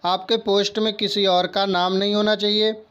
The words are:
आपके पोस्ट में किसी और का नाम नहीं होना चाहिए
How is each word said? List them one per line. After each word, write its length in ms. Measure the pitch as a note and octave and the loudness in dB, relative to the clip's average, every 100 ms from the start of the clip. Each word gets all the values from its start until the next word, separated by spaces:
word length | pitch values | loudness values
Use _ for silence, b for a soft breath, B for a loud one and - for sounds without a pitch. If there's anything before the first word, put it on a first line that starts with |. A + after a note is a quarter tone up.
आपके 320 | F3 F3+ F#3 A3+ | -2 -2 0 -2
पोस्ट 400 | A3 G3+ G3+ G#3+ | 2 0 0 -2
में 140 | G#3+ | -4
किसी 300 | G#3 G3+ G3+ G3 | -2 -4 0 2
और 200 | F3+ F3+ | 2 0
का 180 | G3 G3 | -2 0
नाम 260 | F#3 F3+ | 0 0
नहीं 200 | F#3+ G3+ | 0 0
होना 200 | G#3 G#3+ G#3+ | 0 0 0
चाहिए 360 | G#3 G#3 G#3+ G#3+ - | 0 0 0 -2 -12